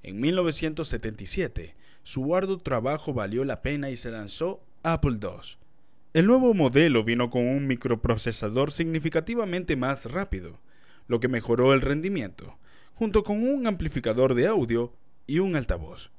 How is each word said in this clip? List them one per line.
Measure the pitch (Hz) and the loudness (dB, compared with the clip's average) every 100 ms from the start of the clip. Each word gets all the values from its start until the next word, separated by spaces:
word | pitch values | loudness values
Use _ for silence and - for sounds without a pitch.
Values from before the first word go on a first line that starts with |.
En | - 101 | -12 -4
mil | 139 185 | 0 2
novecientos | 170 156 160 156 156 | 0 -2 -4 -4 -4
setenta | 117 110 110 | -4 -6 -8
y | 98 | -8
siete, | 95 87 - 80 - - - | -4 -4 -6 -12 -16 -20 -20
su | - 131 135 180 | -10 -6 0 0
arduo | 190 185 | 0 -4
trabajo | - 123 123 151 - | -2 -2 0 -2 -4
valió | 127 101 113 | -4 -2 -2
la | 135 135 | -2 -2
pena | 127 147 139 | -4 -4 -4
y | 123 | -6
se | 123 | -8
lanzó | 113 104 - 170 196 - - | -8 -10 -4 -4 -6 -14 -4
Apple | 165 160 143 113 | 0 2 2 0
dos. | 101 - - - - - - - - | -6 -10 -16 -16 -20 -20 -20 -20 0
El | 160 190 | 4 6
nuevo | 254 254 | 6 6
modelo | 202 135 131 165 120 | 6 6 6 6 6
vino | 110 120 123 | 4 2 2
con | 123 123 | 2 2
un | 139 139 | 0 0
microprocesador | 123 131 113 120 113 120 110 104 117 147 | -2 0 0 2 0 0 -2 -2 0 0
significativamente | - 165 160 156 165 165 233 202 175 175 143 | 0 -2 -2 0 -2 0 -2 -2 -4 -2 0
más | 127 139 117 | 0 -2 -6
rápido, | 160 196 95 85 - - - - - - | -6 -4 -6 -8 -16 -20 -20 -20 -20 -2
lo | 120 | 0
que | 123 | 2
mejoró | 123 107 117 131 | 0 0 4 6
el | 135 | 6
rendimiento, | 123 147 180 190 101 - - - - - - | 4 0 -2 -2 -4 -10 -18 -18 -20 -20 -20
junto | - 220 208 | -4 -2 -2
con | 202 208 | -4 -2
un | 247 285 233 | 0 0 -2
amplificador | 185 160 139 120 113 131 | -2 -4 -2 -2 2 2
de | 120 117 | 4 2
audio | 214 120 117 120 - - - - | 2 0 0 -2 -8 -20 -18 -4
y | 151 | 0
un | 190 160 | 0 -2
altavoz | 117 87 78 - - | -2 -4 -6 -16 -18